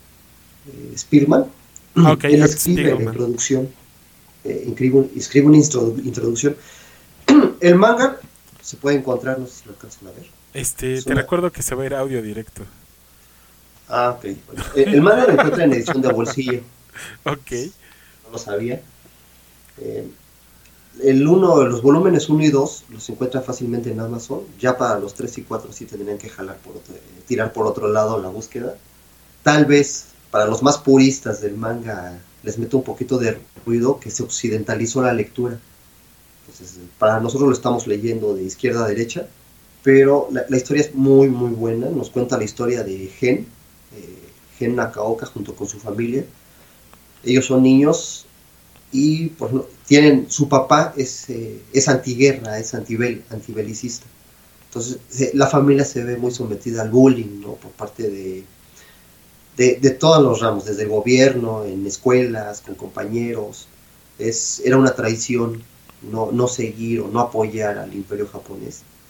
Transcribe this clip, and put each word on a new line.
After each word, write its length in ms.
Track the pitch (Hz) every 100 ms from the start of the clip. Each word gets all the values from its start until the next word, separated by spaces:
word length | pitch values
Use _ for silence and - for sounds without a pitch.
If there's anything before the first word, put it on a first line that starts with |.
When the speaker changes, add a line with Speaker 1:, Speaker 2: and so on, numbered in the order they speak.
| _ _ _ _ _ _ 143
Speaker 1:
eh, 280 | 123 120 120
Spielman, 500 | - 147 143 139 - - _ - _ -
Speaker 2:
Ah, 140 | 160
ok, 120 | 151
Speaker 1:
él 180 | 143 147
Speaker 2:
Art 100 | 151
Speaker 1:
escribe 300 | - - 175
la 60 | 143
Speaker 2:
Spiegelman. 240 | 131 113
Speaker 1:
introducción, 560 | 117 117 120 - 131 135 - _ _ _ _ _ _
eh, 200 | - - -
inscribe 320 | 110 127 135
un, 120 | 135 -
escribe 300 | - 139 143
una 100 | 151
instro-, 420 | 139 127 113 113
introducción. 500 | 127 117 117 117 143 143 - - - - _ _ -
<clears throat> 340 | 294 196 -
El 160 | 175 180
manga 440 | 220 240 269 - - _ _ _
se 160 | - -
puede 220 | 139 143
encontrar, 400 | 131 123 131 131
no 80 | 127
sé 140 | -
si 40 |
lo 80 | -
alcanzan 360 | 98 104 - 95
a 20 |
ver. 160 | - 170 _ _
Speaker 2:
Este, 400 | 135 127 - 131
Speaker 1:
Es 120 | 131
Speaker 2:
te 80 | 127
Speaker 1:
una 100 | 143
Speaker 2:
recuerdo 280 | - 175 175
que 120 | -
se 120 | -
va 100 | 127
a 20 | 135
ir 80 |
audio 260 | 135 135 127
directo. 440 | 110 104 110 - 98 - _ _ _ _ _ _ _ _ _ _ -
Speaker 1:
Ah, 220 | 120 123
ok. 160 | - 98 98 -
Bueno, 180 | - -
el, 200 | 139 135
el 60 | 147
manga 240 | 180 220 247
lo 60 |
encuentra 320 | 156 151 214
en 80 | 139
edición 300 | 120 113 131
de 100 | 131
bolsillo. 480 | 113 117 127 131 123 -
Speaker 2:
<laughs> 40 | _ _ - - -
Ok. 280 | 147 143 131 120 156 - _ _ _ _
Speaker 1:
No 80 | -
lo 60 | 113
sabía. 440 | - 104 120 123 - _ _ _ _ _ _ _ _ -
Eh, 280 | - - - - _ _ _ _ _ _ _ 117
el 260 | 135 135 147
uno, 340 | 185 180 156
los 180 | 123 120
volúmenes 480 | 131 151 185 156 -
uno 120 | 156
y 80 | 156
dos 340 | 139 139 - -
los 180 | 110 -
encuentra 320 | 110 123 135
fácilmente 480 | 131 123 120 120 117
en 100 | 110
Amazon. 400 | 113 117 - 139 - -
Ya 200 | 127 127
para 200 | 120 101
los 140 | 101
tres 220 | - 123 -
y 60 |
cuatro 300 | - 110 -
sí 100 | -
tendrían 320 | 110 104 101 104
que 140 | 107
jalar 260 | - 95 98
por 180 | - -
otro, 180 | -
eh, 60 | - - - -
tirar 260 | 120 110
por 140 | 117 110
otro 220 | 104 107
lado 320 | 107 107 101
la 80 | 92
búsqueda. 480 | 101 - 123 117 - _ _ _ _ _ _
Tal 240 | 147 151 139
vez 400 | 143 139 - - _ _
para 160 | 107 107
los 160 | 113
más 160 | 135 151
puristas 640 | - 135 135 135 117 101
del 120 | 104
manga 640 | 104 113 117 113 98 90 90 - _
les 140 | 107 104
mete 180 | 113 131
un 60 |
poquito 360 | - - 127 127
de 200 | 113 107 - - -
ruido 340 | 117 123 143
que 100 | 113
se 120 | -
occidentalizó 800 | 113 - 117 107 107 110 113 135
la 100 | 127
lectura. 480 | 117 104 - 123 117 _ _ _ _ _ _ _ _ _
Entonces, 320 | - 90 90 90 -
para 220 | 107 110
nosotros 280 | 117 131 139
lo 60 |
estamos 320 | 120 123 120 107
leyendo 480 | 104 117 113 104
de 80 | 95
izquierda 440 | 92 - 123 117 110
a 20 |
derecha, 400 | 104 117 175 - _ _ _ _ _
pero 460 | 135 135 135 143 -
la, 140 | 127 -
la 80 | 131
historia 260 | - 143
es 120 | 147
muy, 340 | 135 135 135 139
muy 220 | 123 123
buena. 400 | 113 117 113 131
Nos 180 | - -
cuenta 300 | 123 120 120
la 60 |
historia 380 | 107 - 120 123
de 220 | 101 95 95 -
Gen, 280 | 123 - - - _ _ _ 107
eh, 220 | 87 92 - _ _ -
Gen 180 | 120 123
Nakaoka 500 | 117 110 110 113 -
junto 280 | 113 101
con 140 | - 101
su 100 | -
familia. 460 | 113 104 117 131 - - _ _ _ _ _ _ _ _
Ellos 220 | 120 127 -
son 180 | 127
niños 600 | 131 135 147 165 - - - _ _ _ _ _ _
y, 360 | 131 151 156 165
por 180 | - 127
ejemplo, 200 | 131 - - -
tienen, 440 | 143 151 135 -
su 180 | - 139
papá 460 | 139 - 151 - 143
es, 320 | 127 - -
eh, 300 | 117 110 107 -
es 160 | 131 147
antiguerra, 720 | 131 - 120 139 135 113 107
es 120 | 110
antibel-, 500 | 117 107 110 120 110 -
antibelicista. 760 | 110 - 110 107 110 123 - - _ _ _ _ _ _
Entonces, 300 | 120 117 127 -
se, 240 | 127 131
la 140 | 139 135
familia 360 | 143 139 139
se 200 | 139 123
ve 120 | 117 120
muy 140 | 123
sometida 520 | 120 113 101 - 113
al 80 | 110
bullying, 500 | 120 131 117 107 101
¿no? 140 | 101
Por 180 | - -
parte 320 | - 110 - 110
de, 360 | 98 95 92 98 _ _ _ - _ _ _ _ _ _ -
de, 220 | 123 -
de 100 | 135
todos 320 | - 156 160
los 180 | 131 -
ramos, 260 | 113 104 -
desde 180 | 101
el 40 | 107
gobierno, 760 | 107 120 127 135 123 113 110
en 200 | 101 95
escuelas, 760 | 101 - 127 123 123 113 104 104
con 160 | - -
compañeros. 920 | 107 - 104 117 120 113 104 - - _ _ _ _ -
Es, 420 | 110 113 - -
era 120 | 127 131
una 180 | 131
traición 680 | - 110 113 - 120 117 113 - _ _ - 107
no, 180 | 110 110
no 160 | 120 123
seguir 540 | - 113 107 113 113
o 80 | 98
no 100 | 117
apoyar 600 | 120 110 107 110 107 104
al 140 | 98
imperio 360 | 101 95 101 101
japonés. 540 | 101 - 95 - - _ _ _